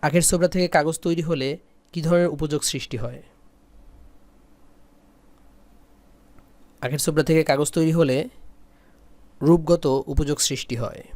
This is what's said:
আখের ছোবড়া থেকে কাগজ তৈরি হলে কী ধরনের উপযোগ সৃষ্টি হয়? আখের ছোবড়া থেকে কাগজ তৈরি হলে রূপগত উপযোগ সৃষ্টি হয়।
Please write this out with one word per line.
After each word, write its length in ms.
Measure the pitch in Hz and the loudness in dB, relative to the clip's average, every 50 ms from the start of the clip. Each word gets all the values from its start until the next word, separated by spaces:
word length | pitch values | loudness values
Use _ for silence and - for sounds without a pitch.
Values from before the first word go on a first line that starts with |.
| - | -2
আখের 200 | 151 147 175 165 - | 2 2 2 2 2
ছোবড়া 200 | - 180 170 175 - | 2 2 2 2 2
থেকে 140 | 180 180 170 | 2 -2 2
কাগজ 280 | - 165 147 156 160 - - | 2 2 2 2 -2 -4 -2
তৈরি 180 | 180 170 170 165 156 | -2 -2 -2 -2 -2
হলে 200 | 170 143 131 135 143 180 _ _ _ _ _ _ - | -2 -2 -2 -4 -6 -8 _ _ _ _ _ _ -10
কী 60 | 175 | -6
ধরনের 280 | 156 160 175 175 175 175 151 | -2 2 2 4 2 2 0
উপযোগ 260 | 143 156 147 147 147 - | -2 -4 -4 -4 -2 -4
সৃষ্টি 340 | - - 135 - - - 120 | -4 -4 -6 -8 -8 -8 -6
হয়? 240 | 107 120 123 139 - - _ _ _ - _ _ _ _ _ - - - - - - - - - - - _ - - _ - _ - - - _ - _ _ _ _ _ _ _ _ - - _ - - - - - _ - - - _ - _ _ _ - _ _ _ - - - _ _ _ - - _ _ | -6 -8 -8 -12 -20 -20 _ _ _ -20 _ _ _ _ _ -20 -20 -20 -20 -20 -20 -20 -20 -20 -20 -20 _ -20 -20 _ -20 _ -20 -20 -20 _ -20 _ _ _ _ _ _ _ _ -20 -20 _ -20 -20 -20 -20 -20 _ -20 -20 -20 _ -20 _ _ _ -20 _ _ _ -20 -20 -20 _ _ _ -20 -20 _ _
আখের 200 | - 127 135 147 - | -6 -6 -4 -2 -2
ছোবড়া 220 | - 156 151 147 - | -2 0 0 2 2
থেকে 120 | 160 160 156 | 4 2 4
কাগজ 240 | - 147 139 147 143 - 175 | 2 2 0 0 -2 0 0
তৈরি 160 | 160 160 160 165 | 0 2 2 2
হলে 180 | 165 139 127 135 160 254 - - - - - - - - _ _ _ _ _ _ _ - - - - - _ - | 2 2 2 -2 -2 -4 -10 -18 -20 -20 -20 -20 -20 -20 _ _ _ _ _ _ _ -20 -20 -20 -20 -20 _ -2
রূপগত 440 | - 147 170 170 160 151 175 175 - 143 131 135 127 - 143 | 4 4 4 4 6 2 0 2 2 0 0 0 -2 0 0
উপযোগ 240 | 139 156 143 147 143 | 0 0 0 0 -2
সৃষ্টি 360 | - - 143 123 - - 123 | -2 -2 -2 -6 -6 -6 -6
হয়। 260 | 113 117 - - - - - - | -6 -6 -8 -10 -14 -18 -16 -18